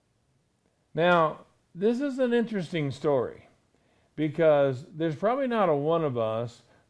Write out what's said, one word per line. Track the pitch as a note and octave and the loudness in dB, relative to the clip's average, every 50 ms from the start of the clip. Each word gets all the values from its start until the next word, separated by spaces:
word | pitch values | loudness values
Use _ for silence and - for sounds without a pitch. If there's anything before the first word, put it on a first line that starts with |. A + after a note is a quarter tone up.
| _ _ _ _ _ _ _ _ _ _ _ _ _ _ _ _ _ _ - | _ _ _ _ _ _ _ _ _ _ _ _ _ _ _ _ _ _ -2
Now, | D3 E3 F3+ F3 E3+ D#3+ D3+ D3+ - - _ _ _ _ _ - | 0 2 4 4 4 4 2 0 -6 -16 _ _ _ _ _ -8
this | E3+ G3 A3+ A#3+ A#3+ | -2 -2 0 0 0
is | C#4+ C#4+ B3+ C4+ | -2 -4 -2 -2
an | C4 A#3+ A#3+ | -2 0 2
interesting | A#3+ A3+ A#3 A3 G3 E3+ C#3+ F3+ E3 D3 C#3 | 0 0 0 -4 -6 -4 -4 -4 -4 -4 -4
story | C3 - - D#3 C#3+ C3 A2 D#2 - - - _ _ _ _ _ _ _ _ _ _ _ _ _ _ | -4 -4 0 0 0 0 0 -2 -6 -12 -20 _ _ _ _ _ _ _ _ _ _ _ _ _ _
because | - D3+ D#3 C#3 - E3 D#3 D3+ C#3+ C#3 C#3 C3 B2 D#3 - - | -6 -4 -4 0 2 4 4 4 4 4 2 0 -2 -8 -12 -8
there's | D3+ D#3+ E3 D3+ | -4 -4 -4 -2
probably | - - G#3+ B3 C#4 C#4 | -2 -2 -2 -2 -2 -2
not | B3+ A#3 A3 G3+ F3 | -2 0 0 2 2
a | D3+ | 2
one | C#3+ C#3+ D#3 E3 E3 D#3+ | 0 0 0 0 0 0
of | D3 B2 A#2+ | -2 -2 -2
us | A2+ A2 A2 A2+ A#2+ A#2 - - _ _ _ _ _ | -2 -2 -2 -4 -6 -6 -10 -16 _ _ _ _ _